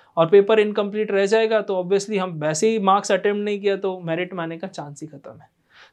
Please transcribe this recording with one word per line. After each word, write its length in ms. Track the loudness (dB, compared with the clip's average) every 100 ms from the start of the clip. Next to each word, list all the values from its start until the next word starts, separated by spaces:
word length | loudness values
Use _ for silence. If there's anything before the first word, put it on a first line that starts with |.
| _ 0
और 120 | 6
पेपर 320 | 6 6 4
इनकम्प्लीट 500 | 2 0 -4 -4 -2
रह 160 | 0 2
जाएगा 340 | 2 2 0
तो 220 | 0 -4
obviously 360 | 0 -2 0 -4
हम 200 | -4 -4
वैसे 300 | -4 0 2
ही 80 | 2
मार्क्स 340 | 4 2 2
अटेम्प्ट 320 | 0 0 -2
नहीं 160 | -2 -2
किया 160 | -2 0
तो 220 | -4 -6
मेरिट 340 | -6 -4 -4
में 80 | -6
आने 160 | -8 -8
का 80 | -12
चांस 360 | -12 -14 -14
ही 40 | -16
खत्म 260 | -18 -20
है। 180 | -20 _ _ _ _ -8